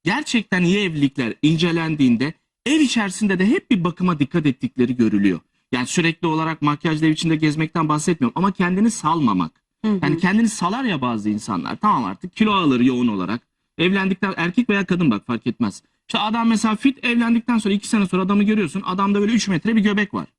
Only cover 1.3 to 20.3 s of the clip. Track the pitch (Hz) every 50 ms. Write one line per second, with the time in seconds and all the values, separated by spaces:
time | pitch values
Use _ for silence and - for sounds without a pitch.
1.3 | - - - 151 165 156 170 175 165 165 165 160 160 147 135 127 120 110 131 147
2.3 | - - _ _ _ _ _ 233 294 320 302 240 - 233 208 196 185 - 214 202
3.3 | 190 180 185 208 285 403 - _ 262 180 165 175 165 - 185 185 175 147 143 -
4.3 | - 175 156 147 127 - - 120 - - 123 113 123 120 113 110 101 101 101 98
5.3 | 90 78 - _ _ _ _ _ - 123 123 - - 180 165 165 165 - - 165
6.3 | 156 156 160 160 160 - 147 143 147 143 - 170 156 151 156 160 156 - - 160
7.3 | 160 156 156 151 143 156 160 156 - 175 160 151 151 151 156 - 170 - 131 120
8.3 | - 156 185 202 190 - 190 175 180 185 214 233 214 - - 151 165 165 147 117
9.3 | 101 92 87 80 - _ _ _ _ _ - 214 208 190 151 143 151 165 - 180
10.3 | 196 220 233 220 - - 180 175 208 247 277 240 180 147 131 123 117 107 101 107
11.3 | 104 107 - - 104 87 71 55 - - - 214 196 147 117 90 98 - - 180
12.3 | - - 220 214 202 196 175 147 131 120 120 135 127 123 123 117 104 98 90 87
13.3 | 107 120 - _ _ _ _ _ _ - 165 185 196 196 190 190 196 - - 190
14.3 | 190 - 165 175 175 - 240 - 208 196 196 - 185 175 180 147 110 98 - -
15.3 | 120 113 - 127 110 - 117 101 98 - - _ _ _ _ - - 220 208 214
16.3 | 220 233 226 233 226 208 - 220 214 208 - 277 262 - - 240 240 233 233 233
17.3 | 233 233 - - 240 226 - 202 202 202 - - - 214 196 180 - 185 190 185
18.3 | 202 202 208 202 220 214 196 147 - 190 202 - 180 190 196 196 202 202 208 208
19.3 | 240 214 - 196 190 151 - 214 226 220 190 208 202 208 208 202 - 98 80 -